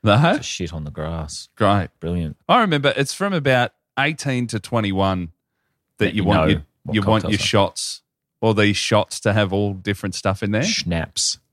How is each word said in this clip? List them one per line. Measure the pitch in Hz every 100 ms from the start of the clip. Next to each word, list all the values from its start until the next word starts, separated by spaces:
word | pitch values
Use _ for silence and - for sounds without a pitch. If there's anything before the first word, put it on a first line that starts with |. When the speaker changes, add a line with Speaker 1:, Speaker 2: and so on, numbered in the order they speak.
Speaker 1:
No? | 107 104 165
Speaker 2:
It's | 285
a |
shit | - - 82
on | 80
the | -
grass. | - 78 82 78 - - _
Speaker 1:
Great. | 104 101 87 _
Speaker 2:
Brilliant. | 82 87 80 - -
Speaker 1:
I | 226
remember | 214 147 139 -
it's | 139
from | - 202
about | 180 139 127 - _ _ -
eighteen | 143 156 143 127 120
to | -
twenty-one | - 117 104 95 95 92 85 _ _ _ _ _ _ _
that | 104
Speaker 2:
That |
Speaker 1:
you | 107
Speaker 2:
you | 95
Speaker 1:
want | 80
Speaker 2:
know | 80
Speaker 1:
your, | 98 - _
Speaker 2:
what | -
Speaker 1:
you | 107
want | 101 110
your | -
Speaker 2:
cocktails | 104
are. |
Speaker 1:
shots | - 107 98 - - - _ _ _ _
or | 113
these | 104 104 101
shots | - 107 98 -
to | 113
have | 104 101
all | 95 104
different | 98 95 98 101 -
stuff | 98 95
in | 104
there. | 107
Speaker 2:
Schnapps. | 180 214 - 85 - - - - _